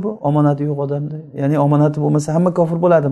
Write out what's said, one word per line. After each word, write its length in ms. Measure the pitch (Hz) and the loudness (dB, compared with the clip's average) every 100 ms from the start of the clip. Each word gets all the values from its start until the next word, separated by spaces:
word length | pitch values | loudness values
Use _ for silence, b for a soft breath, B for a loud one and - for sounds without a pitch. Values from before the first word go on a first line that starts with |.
bu? 80 | 202 - | -6 -4
Omonati 420 | 147 147 147 139 | -2 2 2 0
yo'q 160 | 147 143 | -2 -4
odamni. 400 | 139 143 147 156 151 | -4 -4 -6 -10 -12
Ya'ni 220 | 123 139 151 | -6 -2 0
omonati 380 | 143 147 151 147 | 2 4 2 2
bo'lmasa 280 | 147 147 147 | 0 0 0
hamma 180 | 160 180 | 0 0
kofir 240 | 170 165 170 | 0 0 0
bo'ladi 260 | 175 165 143 | 2 2 2